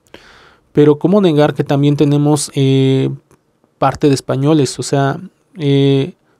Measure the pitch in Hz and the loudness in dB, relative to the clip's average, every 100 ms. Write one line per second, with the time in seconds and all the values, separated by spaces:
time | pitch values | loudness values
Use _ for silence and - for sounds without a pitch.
0 | _ - - - - _ _ 147 147 147 | _ -20 -20 -20 -20 _ _ 2 2 2
1 | 160 208 185 147 147 143 143 143 143 147 | 0 2 2 2 0 -2 -4 0 0 0
2 | 147 147 147 147 - 143 135 135 135 135 | 0 0 0 0 -2 -2 0 2 2 0
3 | 135 135 _ _ _ _ _ _ 135 - | -2 -6 _ _ _ _ _ _ -4 0
4 | 147 131 - 131 143 160 127 - - 139 | 0 0 -2 -4 0 0 -2 -6 -6 -4
5 | 139 170 185 _ _ - 143 139 139 139 | -2 -6 -12 _ _ -8 -2 0 2 0
6 | 139 - _ | -2 -10 _